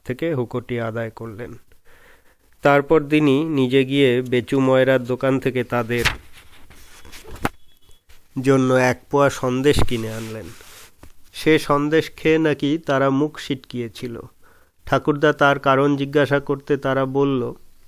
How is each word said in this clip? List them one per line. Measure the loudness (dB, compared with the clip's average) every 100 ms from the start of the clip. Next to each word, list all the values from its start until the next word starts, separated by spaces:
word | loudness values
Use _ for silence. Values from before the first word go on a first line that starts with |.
| -12
থেকে | -6 -4
হুকোটি | -4 -4 -6 -6 -8
আদায় | -6 -8 -10
করলেন। | -12 -16 -14 -16 -16 -20 -20 -20 -20 -20 -20 _ _ _ _
তারপর | 4 4 4 2
তিনি | 2 2 4 2
নিজে | 0 0 2 2 2
গিয়ে | 2 4 2
বেচু | 0 -2 0 0
ময়রার | 2 4 4 2
দোকান | 0 -4 -2 0
থেকে | -2 -4
তাদের | -4 -4 -4 -2 -4 -6 -14 -20 -20 -20 -20 -20 -20 -20 -20 -20 -18 -8 -8 -8 -20 -20 -20 -20 _ -20 _ -4
জন্য | 2 2 4
এক | 2 2 0 -2
পোয়া | 2 2
সন্দেশ | 0 -4 0 2 4 4
কিনে | 2 -6
আনলেন। | -10 -12 -14 -16 -20 -20 -20 -20 _ -20 -20 -20
সে | -4 2 2
সন্দেশ | 2 0 2 0 -2 -4
খেয়ে | 0 2
নাকি | 2 0 -2 -2 -2
তারা | 0 2
মুখ | 0 -2 -6
সিটকিয়েছিল। | -8 -8 -8 -10 -10 -10 -12 -12 -16 _ -20 _ _ _ -2
ঠাকুরদা | -2 0 0 0
তার | 2 2 2
কারণ | 2 2 2 0
জিজ্ঞাসা | 0 0 2 0
করতে | -2 -6 -2 -4
তারা | -2 -2 -2
বলল, | 0 0 0 -4 -10 -20 -20